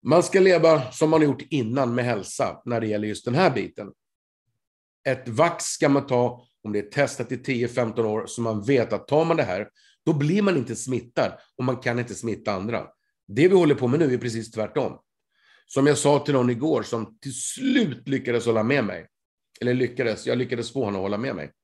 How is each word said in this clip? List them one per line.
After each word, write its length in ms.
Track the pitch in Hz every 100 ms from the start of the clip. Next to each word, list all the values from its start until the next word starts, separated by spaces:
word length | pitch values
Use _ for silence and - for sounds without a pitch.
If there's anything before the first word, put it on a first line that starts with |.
Man 200 | - 165
ska 160 | 175 196
leva 520 | 190 170 160 156 123
som 180 | - 156
man 120 | 160
har 40 | 147
gjort 200 | 123 -
innan 460 | 151 110 131 127 120
med 100 | 120
hälsa 560 | 110 92 - 113 78 -
när 160 | 117
det 60 | 110
gäller 200 | 104 107
just 180 | 101 -
den 100 | 131
här 140 | 185
biten. 420 | 120 90 - 98 _ _ _ _ _ _ _ _ _ _ _ -
Ett 200 | 127 120
vax 380 | 113 170 165 -
ska 240 | - 147
man 180 | 139 139
ta 400 | 123 123 - _ _
om 100 | 107
det 60 | 104
är 100 | 101
testat 420 | - 139 - 117
i 60 | 123
tio, 300 | 131 123 120
femton 380 | 123 113 120 110
år, 200 | 107 -
så 140 | -
man 200 | 113 107
vet 320 | 101 135 113
att 140 | 104 -
tar 180 | 147 165
man 120 | 165
det 60 |
här, 260 | 113 92 107 _ _ _ -
då 80 |
blir 280 | 151 147 196
man 160 | 202 165
inte 180 | 117 110
smittad 560 | 127 123 - - 107 - _ -
och 60 |
man 140 | 127 123
kan 220 | 123 120
inte 160 | 120 98
smitta 360 | 117 101 -
andra. 360 | 98 104 113 - _ _ _ -
Det 200 | 104 175
vi 80 | 190
håller 200 | 165 -
på 120 | 123
med 120 | 143
nu 140 | 151
är 40 | 123
precis 340 | 120 113 110
tvärtom. 480 | 110 104 147 113 - _ _ _ _ _ _ _
Som 200 | - 143
jag 100 | 143
sa 220 | 147 143
till 140 | 143
någon 160 | 139 123
igår 340 | 120 151 135
som 340 | 104 117 107 _
till 140 | 135
slut 760 | 127 - - 262 - 196 123 -
lyckades 380 | 135 - 117 117
hålla 180 | 113
med 220 | 110 139 104
mig. 220 | 90 87 _ _ _ _ -
Eller 120 | 120
lyckades, 520 | 127 120 120 117 107 123
jag 120 | 123
lyckades 360 | 123 123 113
få 60 | 135
honom 160 | 110 98
att 100 | 98
hålla 120 | 104
med 180 | 131 98
mig. 160 | 73 _